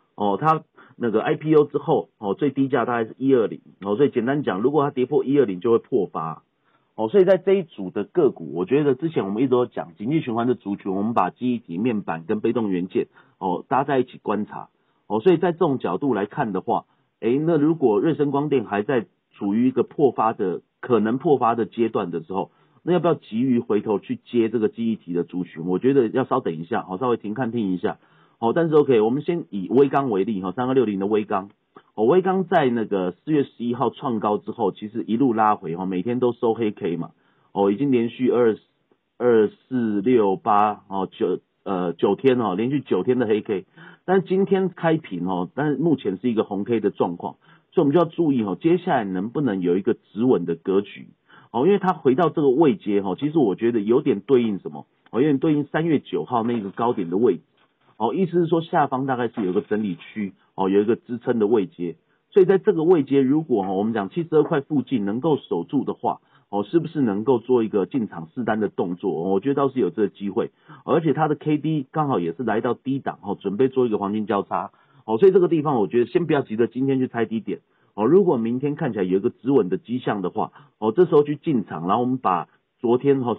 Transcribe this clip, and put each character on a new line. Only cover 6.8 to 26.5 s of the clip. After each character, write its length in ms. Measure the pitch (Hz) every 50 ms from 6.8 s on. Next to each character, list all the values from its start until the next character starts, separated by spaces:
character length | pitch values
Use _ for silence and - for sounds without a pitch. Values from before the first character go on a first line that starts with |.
| _ _ _
哦， 140 | - 92 -
所 120 | - 202
以 40 | 185
在 120 | 185 190
这 180 | 180 - 196 190
一 100 | 196 170
组 260 | - - - 98 90
的 140 | - 104 98
个 260 | - - - 156 123
股， 220 | - - 82 71 69
我 100 | 85 92
觉 200 | 92 127 147 151
得 100 | 143 131
之 140 | - 160 165
前 160 | 160 135 104
我 60 | 95
们 120 | 101 107 123
一 40 |
直 40 | 120
都 160 | 127 123 123
讲 300 | 117 - - 78 85 82
景 120 | - 104 120
气 100 | 156 160
循 140 | - 127 110
环 120 | 113 117
的 80 | 123 120
族 220 | 98 - 101 101
群， 180 | 95 - 98 95
我 80 | 98 101
们 120 | 113 117
把 160 | 107 95 87
记 220 | - _ 123 127 123
忆 60 | 113
体、 200 | - - 82 87
面 240 | 110 127 113 104 87
板 220 | - 82 82 82
跟 120 | 82 110 107
被 120 | 104 113 117
动 180 | 123 113 101
元 160 | 95 87 90
件， 220 | 95 - 90 - - _ - _ _ _ _
哦， 260 | 95 95 90 - -
搭 160 | _ 139 127 139
在 160 | 143 143 131
一 60 | 123
起 140 | - - -
观 280 | - - 104 101 107
察。 220 | - - 65 50 - _ _ _ _ _ _ _ -
哦， 120 | 104 110
所 120 | - 185 175
以 40 |
在 160 | 160 190 175 170
这 60 | 160
种 200 | 185 156 135 120
角 200 | - 98 87 180
度 160 | 147 139 117
来 120 | 98 101
看 260 | - - - 131 110 92
的 80 | 92
话， 240 | - - 107 87 - _ _ _ _ _ _ _
诶， 180 | - 113 123 139
那 180 | 160 165 170
如 200 | 147 143 156 165
果 240 | 160 135 117 104 101
瑞 160 | 127 165 147
声 160 | 135 147 143 139
光 160 | 139 147 151
电 160 | 143 131 104
还 180 | 92 104 101 104
在 240 | - 139 120 101 - _ _ _ _
处 240 | _ - 107 101 101
于 140 | 113 123 131
一 20 |
个 140 | 127 120 110
破 260 | - - - 151 127
发 220 | - - 110 113 113
的， 300 | - 107 90 85 - - _ _ _
可 180 | - - 123 110
能 180 | 104 110 117
破 220 | 131 - 170 143 127
发 160 | 123 113 117
的 100 | 117 110
阶 240 | 92 - 117 117 107
段 220 | - 113 101 87
的 140 | 85 82 80
时 80 | - 92
候， 180 | 95 87 - _ _ _ _ _ _ _
那 100 | 156 180
要 60 | 175
不 80 | 151
要 80 | 175 151
急 260 | - - - 107 113
于 200 | 127 135 123 120
回 200 | 117 - 110 104
头 200 | 104 110 104 98
去 160 | - - 127
接 320 | 110 - - - 120 113 110
这 100 | 113 120
个 100 | 107 101
记 220 | - 113 117 113
忆 60 | 110
体 160 | 95 - 85 87
的 100 | 87 82
族 220 | - - 90 87
群？ 200 | 85 - 82 82
我 120 | 90 92 92
觉 160 | 101 131 139
得 140 | 139 120 107
要 160 | 87 127 127
稍 160 | - 131 131
等 160 | 123 95